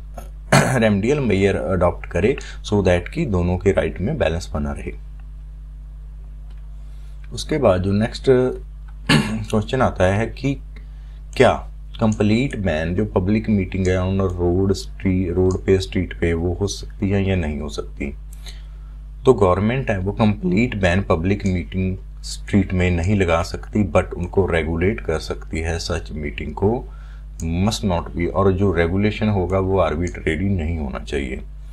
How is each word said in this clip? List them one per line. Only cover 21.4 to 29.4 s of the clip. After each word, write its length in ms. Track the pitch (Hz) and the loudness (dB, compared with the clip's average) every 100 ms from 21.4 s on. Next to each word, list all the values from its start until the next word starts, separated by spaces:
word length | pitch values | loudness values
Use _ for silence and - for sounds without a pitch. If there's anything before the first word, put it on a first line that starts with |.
| 98 | 0
meeting 520 | 90 78 92 92 92 - - | 0 -2 -2 -2 -4 -8 -14
street 500 | - - - 107 92 | -12 -12 0 2 2
में 180 | 92 90 | 2 2
नहीं 240 | 87 87 104 | 2 2 2
लगा 280 | 87 82 | 4 2
सकती, 480 | 87 - - 110 101 | 0 -6 -4 0 2
but 140 | 95 87 | 2 0
उनको 400 | - 85 - 87 | -2 -4 0 2
regulate 560 | 82 80 85 92 110 | 2 0 0 0 0
कर 180 | - 80 | -2 -4
सकती 400 | - - - 78 | -4 -8 -6 -6
है 200 | 80 82 | -2 -4
such 320 | - 82 - | -4 -6 -6
meeting 420 | 76 76 - - | -8 -8 -6 -8
को, 320 | 73 98 123 - - - - - - 82 85 98 | 0 0 0 -4 -14 -14 -14 -14 -8 -2 0 0
must 200 | - 104 | 0 0
not 260 | 85 - 82 | 0 -2 -2
be, 160 | 85 | -2
और 180 | - 98 | 2 2
जो 220 | 92 101 | 4 2
regulation 560 | 82 85 95 107 107 107 | 2 2 2 0 0 0
होगा 300 | 101 | 2